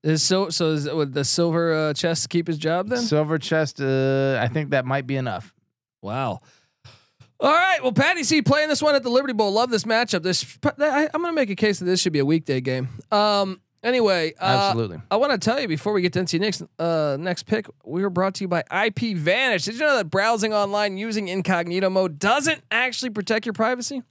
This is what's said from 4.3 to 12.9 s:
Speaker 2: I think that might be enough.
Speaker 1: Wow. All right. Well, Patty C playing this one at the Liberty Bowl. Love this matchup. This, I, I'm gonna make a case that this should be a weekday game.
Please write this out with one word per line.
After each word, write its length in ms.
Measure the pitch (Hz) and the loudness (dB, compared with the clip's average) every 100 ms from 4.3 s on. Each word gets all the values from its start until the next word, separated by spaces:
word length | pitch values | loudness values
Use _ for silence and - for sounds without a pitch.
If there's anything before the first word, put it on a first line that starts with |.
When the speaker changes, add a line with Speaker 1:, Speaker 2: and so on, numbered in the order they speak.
| 127 | 0
Speaker 2:
I 60 | 120 | 0
think 220 | 143 143 | -2 0
that 160 | 139 | 0
might 220 | 127 139 127 | 0 -4 -2
be 80 | 135 | -4
enough. 360 | 127 90 - _ _ _ _ _ | -4 -6 -10 _ _ _ _ _
Speaker 1:
Wow. 400 | 98 120 127 92 _ _ _ _ - - _ _ - _ | -8 -4 -4 -6 _ _ _ _ -20 -20 _ _ -20 _
All 120 | 262 | 2
right. 300 | 320 370 339 | 4 4 2
Well, 80 | 254 | 2
Patty 320 | 220 294 359 | 2 2 2
C 180 | 262 302 | 2 2
playing 280 | 226 285 311 | 4 2 2
this 120 | 285 | 2
one 140 | 302 | 2
at 80 | 285 | 2
the 60 | 240 | 2
Liberty 240 | 247 285 | 2 2
Bowl. 180 | 220 208 | 0 2
Love 180 | 208 247 | 2 2
this 140 | 220 | 0
matchup. 400 | 220 220 240 180 | 0 0 2 -2
This, 220 | 180 180 - - 277 - | 0 -2 -4 -2 -2 0
I, 300 | 302 277 302 | 0 2 0
I'm 80 | 311 | -2
gonna 120 | 349 | -2
make 160 | 320 233 | 0 -2
a 60 | |
case 240 | 190 214 196 | 2 0 0
that 60 | |
this 140 | 180 185 | 0 0
should 140 | 180 | 2
be 60 | 151 | 2
a 60 | |
weekday 360 | 139 160 156 131 | 2 2 0 -2
game. 280 | 131 127 127 | -2 -4 -4